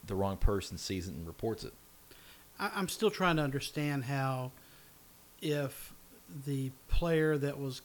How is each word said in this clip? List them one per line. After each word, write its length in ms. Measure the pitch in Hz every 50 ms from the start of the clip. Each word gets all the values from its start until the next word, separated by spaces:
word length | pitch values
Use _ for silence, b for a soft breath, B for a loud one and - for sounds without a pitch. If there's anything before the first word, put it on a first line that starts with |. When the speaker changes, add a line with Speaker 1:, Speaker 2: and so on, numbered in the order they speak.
| -
Speaker 1:
the 80 | - 98
wrong 220 | 95 98 98 95
person 400 | 92 - - 101 98 87 - 92
sees 320 | 85 - - 98 92 85 95
it 60 | 76
and 120 | 73 85
reports 380 | 82 78 - - 113 107 - -
it. 80 | - - - - - - - - B B B B B B B B B B -
Speaker 2:
I, 120 | 285 311 -
I'm 140 | 208 190 170
still 220 | - - 220 208
trying 260 | 202 - 185 180 165
to 60 | 156
understand 640 | 151 139 131 139 - - - 156 147 147 143 139 123
how, 480 | 120 143 139 135 135 131 127 127 127 - B B B B B B B B B B - - - - - - -
if 540 | - 156 147 143 143 131 - - - - - - - - - - - - 170 147 135
the 260 | 143 139 135 131 131 131 - - -
player 480 | - - 165 170 165 160 156 156 156
that 220 | 147 139 143 143 143
was 240 | 139 135 127 - -